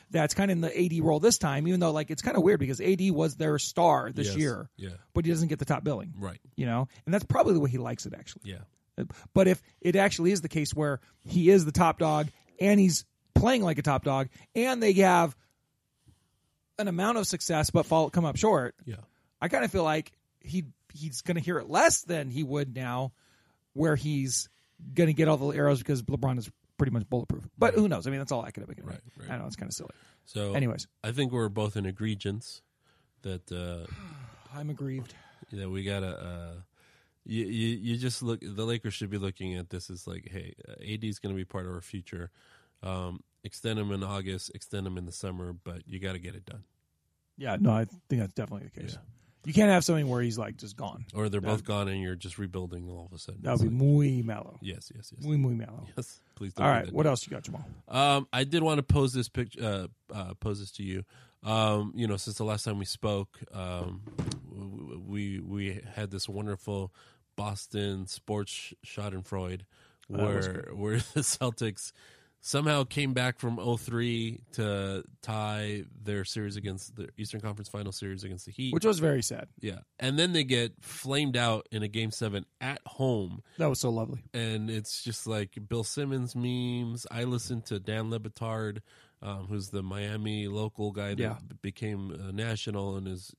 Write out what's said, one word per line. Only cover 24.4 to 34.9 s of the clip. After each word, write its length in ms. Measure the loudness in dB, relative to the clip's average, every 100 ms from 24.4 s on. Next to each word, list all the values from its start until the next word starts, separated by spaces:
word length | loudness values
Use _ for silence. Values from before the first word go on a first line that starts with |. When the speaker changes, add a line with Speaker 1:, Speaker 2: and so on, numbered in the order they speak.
| -4 _ _ -20 -4
Speaker 1:
gonna 200 | 4 6
get 140 | 6 6
all 100 | 4
the 120 | 2 4
arrows 220 | 4 4
because 220 | 2 -2
LeBron 340 | 0 0 0 0
is 120 | -4 -12 _ 0
pretty 140 | 2
much 160 | 2 0
bulletproof. 380 | -2 -2 -4 -6 2
But 160 | 4
Speaker 2:
Right. 60 | 6
Speaker 1:
who 80 | 4
knows? 180 | 2 -2
I 40 |
mean, 80 | -4
that's 120 | -2
all 140 | -4 -4
academic 320 | -10 -12 -12
anyway. 160 | -12
Speaker 2:
Right, 80 | -12 -14 -18 -10
right. 40 |
Speaker 1:
I 60 | -10
know, 80 | -8
it's 80 | -10
kinda 180 | -10
silly. 180 | -10 -12 -18 _ _ _
Speaker 2:
So 280 | -6 -2
Speaker 1:
Anyways. 340 | 0 0 -2 -8 _
Speaker 2:
I 80 | -4
think 200 | -2 0
we're 180 | 0 0
both 260 | 0 -2 0
in 100 | -4
agreeance 760 | -2 -4 -2 -4 -6 -8 -18 _ _ _ _ _ _
that, 280 | -8 -8 -8
uh, 340 | -8 -6 -8 -10 -14 -14 -16
Speaker 1:
<sighs> 340 | -18 -20 -18
I'm 160 | -10 -8
aggrieved. 440 | -6 -6